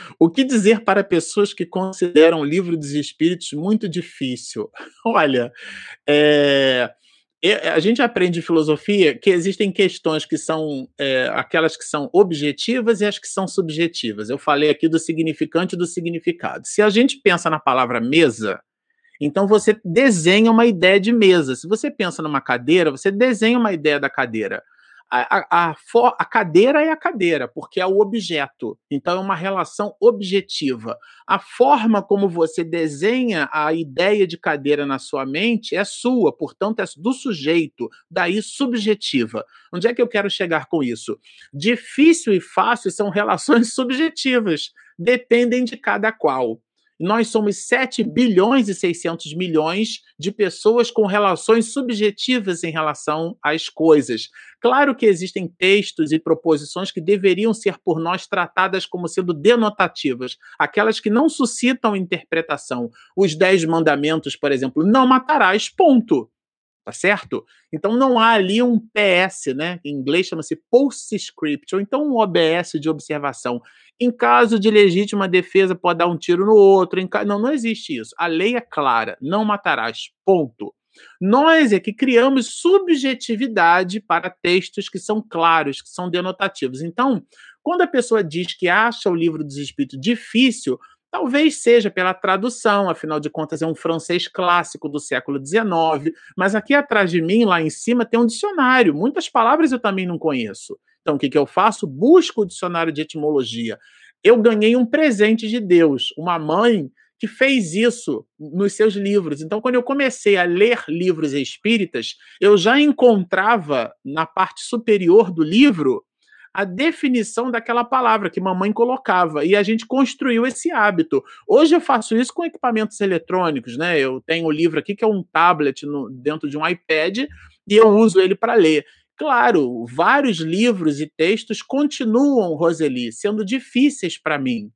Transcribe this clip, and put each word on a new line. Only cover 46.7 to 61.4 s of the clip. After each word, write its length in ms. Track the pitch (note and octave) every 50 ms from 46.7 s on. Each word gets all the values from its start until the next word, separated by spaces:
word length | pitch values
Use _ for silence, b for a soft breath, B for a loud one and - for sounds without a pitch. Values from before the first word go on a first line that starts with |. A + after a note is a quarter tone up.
| _ _ _ _ _ -
Nós 280 | D#3+ F#3 G#3+ A#3 A3 A3+
somos 380 | - A3 G#3+ G3+ G3 - -
sete 380 | - B3 B3+ C4 B3+ - - G#3+
bilhões 640 | A3+ D3+ A#3+ B3+ A#3 F#3+ F3+ G3 A#3 C4+ C4+ A3 G3+
e 60 | F#3
seiscentos 600 | - - F3 E3 E3+ - E3+ E3 E3 - D3+ D3+
milhões 680 | E3+ F#3 F3 D#3+ D#3 D#3 D#3+ F3+ G#3 A3+ A3 - - b b b
de 140 | b D3 G3
pessoas 580 | G#3 - G3+ F3+ - - - G#3+ A#3 A#3+ A3+ A#3
com 160 | - A3+ G#3+
relações 680 | F#3+ G3 G#3 G#3 F#3+ F3 - - - A3 A#3 A3+ - -
subjetivas 880 | C#4 B3+ A#3+ A3+ G3+ G#3+ G#3 G#3 - - - B3+ B3 G3 G3 F3 E3+ -
em 80 | E3
relação 640 | D#3 E3 D#3 D3+ D3 - - D#3 D3+ D#3 E3 E3+ - _ -
às 260 | D3 D#3 D#3+ - -
coisas. 600 | - - D#3+ D#3+ D#3 D3 B2 A#2+ A#2 G#2+ - - B B B B B B
Claro 340 | - A#3+ B3+ C#4 C#4+ C#4 A#3+
que 120 | - A#3
existem 420 | G#3+ F#3+ D#3+ F#3 F3+ - G3 F3+ E3+
textos 640 | _ - F#3 F#3 G3 G#3 G3 - - - D#3 C#3+ D#3+
e 80 | D#3+
proposições 720 | - E3 D#3+ D#3+ - E3 D#3 C#3+ D3 - - F3+ G3 - -
que 80 | F#3+
deveriam 520 | D#3 F3+ G#3 G3 F#3+ G3 F3+ F3+ G#3+ A3+ G#3
ser 240 | - - G3 F3 - -
por 140 | F#3 D#3+ D#3+
nós 300 | E3 E3+ F#3 F3+ - -
tratadas 580 | - F#3 F3 - - F#3 F#3 F#3+ F#3 F#3 -
como 220 | - - F3+ E3+ D#3+
sendo 260 | - F#3+ F#3 F3 E3
denotativas, 1040 | C#3+ C#3+ G#3+ B3 A#3 A3 G#3 G#3 - F#3 E3 - - - C#3 B2 A#2+ B2+ B2 - _ B B B
aquelas 440 | B D3 C#3+ - G#3 G#3+ A3 G#3+ -
que 100 | - G#3+
não 180 | G#3 A#3+ D#4 D#4+
suscitam 680 | - -